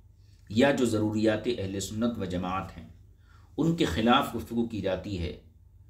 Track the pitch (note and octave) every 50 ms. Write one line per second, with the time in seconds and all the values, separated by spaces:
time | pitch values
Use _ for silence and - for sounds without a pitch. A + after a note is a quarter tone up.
0 | - - _ _ - - - - - - G2+ A2+ C3 C#3+ C#3 A#2+ B2+ A#2 G#2+ G#2+
1 | G#2+ G#2+ G#2+ G#2+ G#2+ A2 G#2+ G#2+ - B2+ A#2 F#2+ G2 F#2+ G2 G2 F#2+ - G#2+ G#2+
2 | A#2 A#2+ A#2 G#2 F#2+ F2+ F2+ F2+ F#2 F2+ F#2 F2+ F2 - - F2 - - - -
3 | - - - - - - - - - - - - D3 E3 E3 - D#3 - - A#2
4 | A2 A#2+ B2 C#3 C3+ - A#2 A2+ G#2+ - A#2 A#2 A2+ - A2+ G#2 F#2 F#2+ F#2 F2+
5 | - G#2 G2+ F2 E2 C#2+ B1 - - - - - - - - - - -